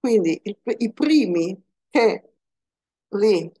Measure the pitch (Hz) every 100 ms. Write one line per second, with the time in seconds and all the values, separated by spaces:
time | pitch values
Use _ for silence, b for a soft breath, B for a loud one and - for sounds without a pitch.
0 | 254 220 165 160 202 208 - - 233 -
1 | 294 311 202 170 165 190 _ _ _ -
2 | 226 - _ _ _ _ _ _ _ _
3 | _ 202 214 180 165 _